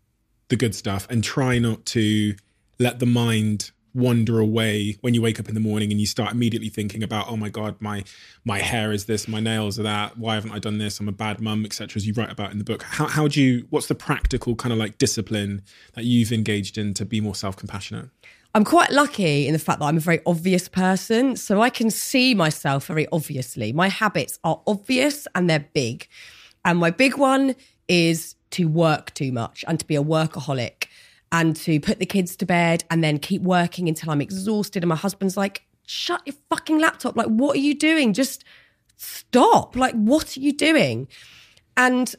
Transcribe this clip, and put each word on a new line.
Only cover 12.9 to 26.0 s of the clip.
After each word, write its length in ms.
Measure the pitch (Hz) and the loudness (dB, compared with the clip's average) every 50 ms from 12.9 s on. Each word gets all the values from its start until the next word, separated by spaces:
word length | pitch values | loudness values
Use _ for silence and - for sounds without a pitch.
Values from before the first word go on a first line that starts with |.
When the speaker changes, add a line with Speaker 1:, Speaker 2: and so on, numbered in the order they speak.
| - - - - | -4 -4 -2 -2
Speaker 1:
how 200 | - 151 151 147 | 0 0 0 2
do 140 | 143 156 | 2 4
you, 240 | 135 131 123 120 120 - | 4 4 4 2 0 -2
what's 160 | 156 147 - - | -2 -2 0 -2
the 80 | 147 | -4
practical 580 | - - - 147 - - - 135 117 - 123 117 | -4 -2 -4 -2 0 0 0 0 -2 -2 -2 -4
kind 180 | - - 123 | -4 -2 -2
of, 60 | 117 110 | -2 -2
like, 220 | 107 101 - - | -2 -2 -2 0
discipline 640 | 135 - - 120 98 - 113 104 101 101 101 98 98 - - - - _ - | 0 0 0 0 -4 -4 -4 -4 -2 -4 -6 -8 -10 -14 -20 -20 -20 _ -12
that 100 | 120 117 | -6 -2
you've 280 | 120 120 120 113 104 | 2 4 4 4 2
engaged 460 | 120 110 107 107 104 101 98 - - 110 | 2 0 0 0 0 -2 -2 -4 -6 -4
in 160 | 104 104 95 | -4 -4 -4
to 120 | - 107 | -4 -6
be 140 | 98 117 107 | -4 -2 -2
more 140 | 107 104 92 | -2 -2 -4
self-compassionate? 760 | - - 98 92 - - 101 - 101 - - 104 113 - 127 _ _ _ - - _ _ _ - | -4 -6 -6 -6 -8 -10 -10 -10 -10 -10 -10 -12 -12 -14 -14 _ _ _ -20 -20 _ _ _ 2
Speaker 2:
I'm 100 | 214 208 | 2 4
quite 280 | - 302 349 - - | 6 6 6 6 6
lucky 560 | - 285 294 - - - 190 156 143 143 147 123 | 6 4 4 4 2 0 0 2 2 2 2 2
in 60 | 156 | 0
the 60 | 151 | 0
fact 200 | - - - - | 0 -2 -2 0
that 60 | 151 | 0
I'm 120 | 143 160 165 | 0 0 0
a 40 | |
very 180 | 151 175 165 - - - | 2 2 0 0 2 0
obvious 400 | 175 160 165 190 180 180 - - | 0 0 2 2 2 2 0 -2
person, 680 | - 185 185 185 190 190 - - 226 226 262 269 233 | -2 0 2 2 2 0 0 0 2 2 2 2 0
so 280 | - - - 202 196 226 | -2 -2 0 2 4 4
I 80 | 254 | 2
can 180 | 254 - 233 226 | 2 2 0 0
see 460 | - - - - - 262 254 262 247 | 0 -2 -4 0 2 4 4 4 4
myself 500 | 196 165 156 - - - 147 139 139 - | 4 2 2 0 0 -2 -2 -2 -2 -2
very 220 | - 165 156 147 - | -2 -2 -2 -2 0
obviously. 640 | - 165 143 - 147 131 127 - - 117 110 104 123 | 0 -2 -2 -2 -6 -6 -6 -8 -6 -6 -4 -2 0
My 160 | 156 180 196 | 0 0 0
habits 480 | 180 - 220 208 - 165 - - - - - | 0 2 0 2 2 0 -2 -4 -6 -6 -4
are 180 | 165 156 - - - | -4 -4 -2 0 -2
obvious 600 | 214 196 - - 262 247 262 294 285 - - - - | -2 -2 0 0 2 2 2 2 0 -4 -8 -6 -2
and 160 | 185 180 170 | 0 2 2
they're 180 | 160 151 143 - - | 2 0 0 -2 -2
big. 340 | 151 131 113 117 - | -2 -2 -2 -4 -8